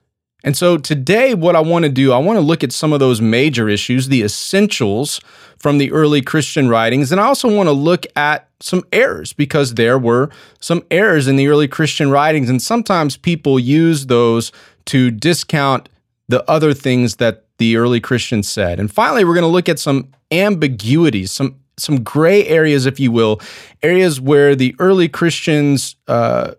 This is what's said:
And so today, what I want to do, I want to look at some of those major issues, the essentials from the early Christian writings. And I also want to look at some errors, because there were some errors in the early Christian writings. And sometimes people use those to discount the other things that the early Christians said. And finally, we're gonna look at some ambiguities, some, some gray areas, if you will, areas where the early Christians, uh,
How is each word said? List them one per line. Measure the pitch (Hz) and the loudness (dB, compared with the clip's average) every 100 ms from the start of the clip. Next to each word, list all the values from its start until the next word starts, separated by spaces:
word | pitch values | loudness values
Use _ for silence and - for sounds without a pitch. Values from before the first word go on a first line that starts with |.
| _ _ _ _ | _ _ _ _
And | 143 - | -6 0
so | 180 170 | 0 0
today, | - 147 127 208 269 | -2 -4 0 2 2
what | 214 170 170 | 2 2 2
I | |
want | 160 170 | 2 0
to | 156 | 0
do, | 127 135 | 2 2
I | 123 | 2
want | 165 220 | 2 0
to | |
look | 151 165 | 0 0
at | 135 | -4
some | - 156 | -4 -2
of | 147 | 2
those | 131 113 | 2 2
major | 113 117 151 120 107 | 0 2 0 0 -2
issues, | 104 - 127 131 | -2 -2 -4 0
the | 135 | 0
essentials | 104 - - 196 208 - 104 104 147 - - - - _ | -2 -6 -4 0 0 -2 -2 -2 -6 -10 -14 -20 -20 _
from | 151 143 | 0 0
the | 139 | 0
early | 151 151 147 | 2 2 0
Christian | 135 160 143 - 131 | 0 -4 -2 -2 2
writings. | 113 113 127 135 | 2 2 0 0
And | 180 | 0
I | |
also | 226 277 247 | 0 0 0
want | 208 175 | 0 0
to | |
look | 139 151 175 - | 0 0 -2 -4
at | - 147 151 - _ | -4 -2 -2 -8 _
some | - 185 - | -4 -4 -2
errors, | 196 262 80 - | 0 0 -2 -10
because | - 143 156 139 | -6 -2 0 -2
there | 117 113 135 | 0 2 2
were | 117 120 143 - - _ | 2 0 0 -6 -20 _
some | - 170 - | -4 -4 0
errors | 170 214 160 131 | 0 2 2 2
in | |
the | 135 139 | 2 2
early | 147 147 | 2 0
Christian | - 151 - 143 | -2 -4 -2 0
writings. | 139 151 156 123 | 2 2 0 0
And | 127 | -2
sometimes | - 233 220 185 151 - | -2 -4 -2 -2 -2 -4
people | - 165 143 131 | -4 -2 0 0
use | 120 151 165 156 135 | 2 2 2 0 0
those | 120 117 117 113 - - _ - | 2 2 0 -4 -14 -20 _ -4
to | 135 123 | 0 0
discount | 110 151 170 - 156 139 131 - _ _ _ - | 0 -2 -2 -2 -2 0 -2 -4 _ _ _ -2
the | 123 - | -2 0
other | 156 151 | 2 2
things | 139 135 123 120 - | 0 0 0 0 0
that | 117 107 _ _ | -2 -2 _ _
the | 113 113 | 0 2
early | 120 120 | 0 -2
Christians | - 123 - 113 98 | -2 -4 -2 -4 -4
said. | - 90 90 | -4 -4 -4
And | 104 | -4
finally, | - 233 262 | -2 0 0
we're | 180 | 2
gonna | 170 170 | 2 2
look | 180 175 | 0 0
at | 160 | -4
some | - 139 - _ _ | -2 -4 -4 _ _
ambiguities, | 165 202 185 151 117 107 151 165 107 92 | -2 -2 0 -2 -4 0 2 2 0 -6
some, | - 135 - _ - | -6 -8 -8 _ -14
some | - 139 | -4 -4
gray | 110 147 165 202 196 | -2 0 2 2 2
areas, | 160 156 143 131 | 2 2 2 0
if | 131 | 0
you | 131 | 0
will, | 117 113 107 - - - _ | 2 2 0 -6 -20 -20 _
areas | - 180 185 139 | 0 2 2 0
where | 131 143 143 | 2 4 4
the | 139 127 - | 2 0 0
early | 185 190 165 | 0 2 0
Christians, | - 170 - - 151 143 139 - - - | 0 -2 -2 -2 0 2 0 -4 -14 -4
uh, | 120 117 - - | -2 0 -2 -4